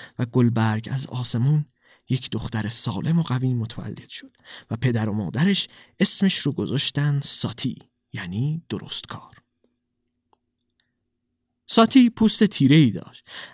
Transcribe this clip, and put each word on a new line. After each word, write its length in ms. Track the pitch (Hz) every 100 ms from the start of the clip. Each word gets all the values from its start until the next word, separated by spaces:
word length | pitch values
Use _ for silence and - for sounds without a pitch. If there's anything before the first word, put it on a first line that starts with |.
| - -
و 80 | 123
گلبرگ 600 | 131 120 113 110 107 113
از 140 | 135 131
آسمون 580 | 123 120 117 131 151 147 _ _ _ -
یک 220 | 131 -
دختر 380 | 113 - 113 104
سالم 500 | - - 98 - 165
و 40 |
قوی 320 | 160 127 131
متولد 540 | 123 107 - 107 107 -
شد 220 | - 269 _ - - -
و 60 | 113
پدر 320 | 127 117 110
و 40 |
مادرش 560 | 104 95 117 180 196 - - _ -
اسمش 380 | - - 190 -
رو 140 | 143
گذاشتن 680 | 131 101 120 - - 147 143
ساتی، 580 | 139 - 117 - 127 - - _ _
یعنی 500 | - 87 92 139 160 -
درستکار. 640 | 98 - - - - - - _ _ _ _ _ _ _ _ _ _ _ _ _ _ _ _ _ _ _ _ _ _ -
ساتی 440 | - 226 262 240
پوست 340 | - 220 -
تیره‌ای 460 | 208 - 131 151 139
داشت، 340 | 92 - - - - -